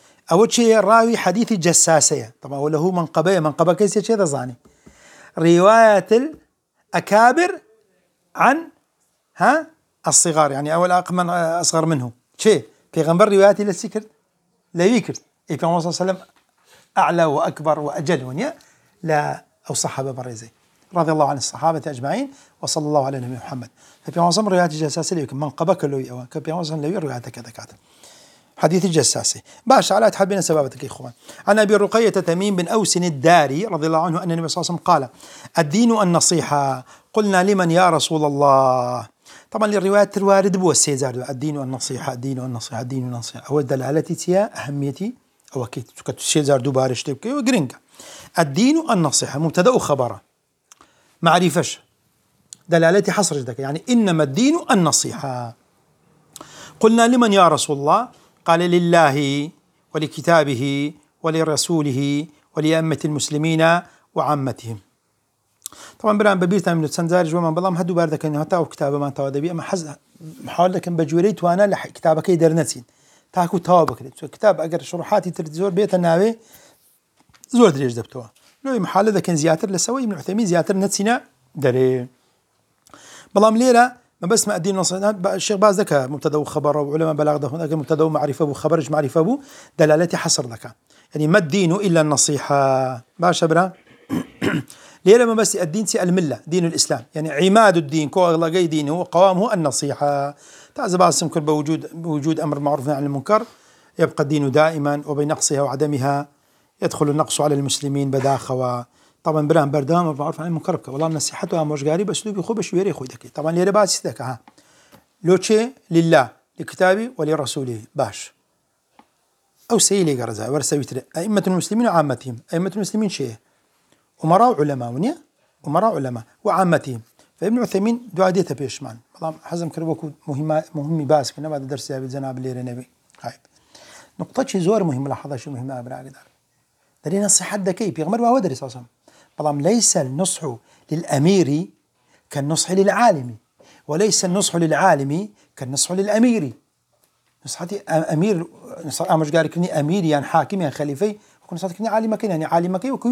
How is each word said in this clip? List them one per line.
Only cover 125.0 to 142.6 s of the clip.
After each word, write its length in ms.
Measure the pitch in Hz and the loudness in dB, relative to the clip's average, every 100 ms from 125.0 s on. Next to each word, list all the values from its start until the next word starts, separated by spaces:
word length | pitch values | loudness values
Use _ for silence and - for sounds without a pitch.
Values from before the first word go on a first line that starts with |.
| 220 339 _ _ _ _ 147 | -4 -6 _ _ _ _ -4
ئومەرا 220 | 160 220 | 0 0
و 40 | 165 | -2
عولەما. 260 | 131 120 - _ 208 | -6 -8 -14 _ -2
و 40 | 175 | 0
عامەتیهم. 440 | 185 165 139 117 - _ _ _ | 2 0 -2 -10 -14 _ _ _
فابن 180 | 185 247 | -4 -2
عوثەیمین 340 | 214 190 214 240 240 165 | -2 -2 -2 -4 -6 0
دوای 180 | 190 | 2
دێتە 200 | 185 170 139 | 2 -2 -6
پێشمان. 360 | 131 - 131 113 _ | -8 -10 -14 -16 _
بەڵام 220 | _ 160 156 - | _ -10 -10 -10
حەزم 200 | 170 165 | -8 -8
کرد 120 | 160 165 | -6 -6
وەکو 160 | 160 156 - - | -6 -8 -14 -10
مهمە، 280 | 139 156 156 156 156 | -6 -2 -2 -4 -8
مهمی 300 | 143 165 139 | -4 -4 2
باس 160 | 151 127 | 0 0
کە 60 | - | -8
نەبا 140 | 156 147 135 | -8 -8 -8
دەرسی 180 | 139 - | -10 -8
یابی 180 | 135 131 | -10 -8
جەناب 240 | 135 135 127 | -8 -8 -8
لێرە 200 | 131 127 127 | -8 -8 -10
نەبی. 160 | 123 127 _ _ _ | -12 -16 _ _ _
هاي. 100 | 123 - _ _ _ - - - - - | -18 -18 _ _ _ -20 -20 -20 -20 -14
نقطە 220 | 170 - 262 | -8 -4 -2
چی 80 | 190 170 | -2 0
زۆر 160 | 220 175 | 2 0
مهمە، 180 | 131 139 | -2 -4
لە 40 | 127 | -8
حەڵەشی 280 | 139 135 151 131 | -8 -12 -10 -10
مهمە 180 | 131 127 | -10 -12
ئابراگدار. 500 | 120 131 135 139 _ _ _ _ _ _ _ _ | -12 -14 -16 -20 _ _ _ _ _ _ _ _
دەرێ 140 | 151 196 202 | -4 -2 0
نەسیحەت 360 | - 180 202 190 | 0 -2 -4 -4
دەکەی، 200 | 180 208 160 | -4 -4 -4
پێغمبەر 220 | 156 226 | -4 0
واوە 180 | 233 262 190 | 2 2 0
دەرێ 120 | 127 | -6
ساسم. 220 | 131 123 120 _ _ _ _ - | -10 -14 -20 _ _ _ _ -6
بەڵام 200 | 151 143 156 | -4 0 2
لەیسە 340 | 233 - 180 131 | 2 2 0 -2
النصح 340 | 135 185 - 151 117 _ _ _ | -4 -4 -4 -8 -12 _ _ _
للأمير 580 | 156 165 139 160 196 139 147 196 _ _ _ _ _ _ | -8 -2 2 4 4 2 0 -4 _ _ _ _ _ _
كالنصح 400 | 143 139 165 | -8 -4 -2